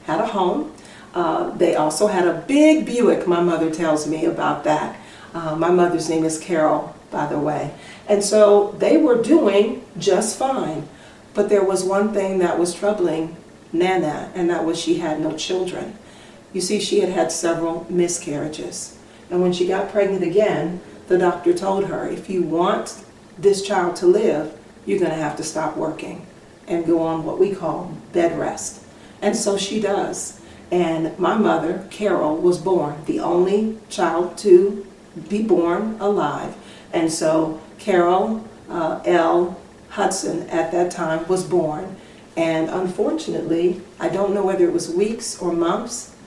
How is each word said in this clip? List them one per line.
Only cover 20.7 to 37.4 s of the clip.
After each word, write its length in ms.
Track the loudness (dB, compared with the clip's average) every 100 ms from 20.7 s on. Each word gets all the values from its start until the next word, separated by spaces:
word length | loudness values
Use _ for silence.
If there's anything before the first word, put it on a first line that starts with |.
| -6 -14 -14 0
the 100 | 2
doctor 340 | 2 2 0
told 340 | 0 0 -2 -2
her, 200 | -4 -6
"If 240 | -8 -6
you 120 | -4
want 520 | -2 0 0 0 -4 -14 -20 -20 -20 0
this 240 | 2 2
child 360 | 0 0 0 2
to 100 | 4
live, 480 | 4 4 0 -4 -10 -20 -12 -2
you're 140 | 0
gonna 140 | 0
have 220 | -2 -4 -6
to 40 |
stop 340 | -6 -4 -4 -4
working 480 | -6 -6 -12 -14 -18 -20 -20 -18 -6
and 180 | -2 2
go 160 | 2
on 220 | 2 -2
what 160 | -4 0
we 100 | 0
call 380 | 0 -4 -6 -8 -14 -4
bed 260 | 0 0 0
rest." 440 | -6 -6 -12 -14 -20 -20 -20 -4
And 140 | -2 0
so 200 | 0 -2
she 240 | -2 -2
does. 540 | -2 -2 -4 -8 -12 -14 -20 -18 -4
And 480 | 0 0 -2 -4 -2
my 180 | -2 2
mother, 460 | 2 2 0 -4 -8
Carol, 460 | -4 0 0 0 2
was 220 | 2 2
born, 360 | 2 0 0 -6 -4
the 120 | -4
only 600 | 0 2 2 2 0 -6 -10
child 500 | -2 -2 0 -4 0
to 480 | 8 8 8 -2 -12 -20 -20 -16 -6
be 140 | -2
born 540 | 2 2 2 0 -2 -2
alive. 560 | -2 0 -2 -4 -10 -12 -20 -20 -6
And 200 | -2 0
so 480 | 0 2 2